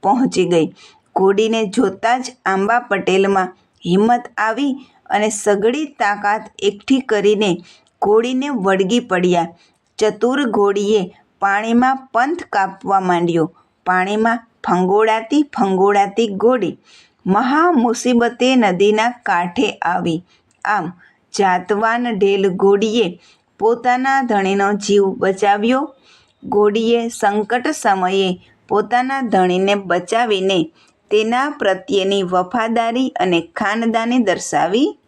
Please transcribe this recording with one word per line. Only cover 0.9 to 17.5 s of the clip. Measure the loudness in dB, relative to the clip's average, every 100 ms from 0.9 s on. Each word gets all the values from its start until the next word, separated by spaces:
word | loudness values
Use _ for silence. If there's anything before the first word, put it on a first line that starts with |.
| _ _ 0
ઘોડીને | 2 2 0 0
જોતાં | -2 0 -2 0 -2 -2
જ | -4 -8 -4
આંબા | -2 0 0
પટેલમાં | 0 -4 0 2 2 0 -2 -8 _ _ 0
હિંમત | 2 2 0 -2 -4
આવી | -4 -2 -4 -4 -10 _ _
અને | -2 -2
સઘળી | -2 -2 2 0 -2
તાકાત | -8 -4 -2 -2 -2 -2 -6 -4
એકઠી | -4 -4 -2 -2
કરીને | 0 0 2 2 0 -2 -6 -20 _ _
ઘોડીને | 2 2 2 -4 -4
વળગી | -2 0 0 2 0
પડ્યા. | 0 0 2 0 -2 -8 _ _ _ -2
ચતુર | -2 0 -2 0 -2
ઘોડીએ | 0 0 0 0 0 -2 -10 _ _
પાણીમાં | 0 0 0 2 2 0 -4
પંથ | -2 0 -2 -4
કાપવા | -2 -2 -6 -2 0
માંડ્યો. | 2 0 0 0 -2 _ _ _ -2
પાણીમાં | -2 0 0 0 -2 -8 _ -2
ફંગોળાતી | 0 2 2 2 0 0 0
ફંગોળાતી | 0 -2 0 2 2 2 0 0 -2
ઘોડી | 2 2 2 -2 -8 _ -20 _ _ -2
મહા | 0 2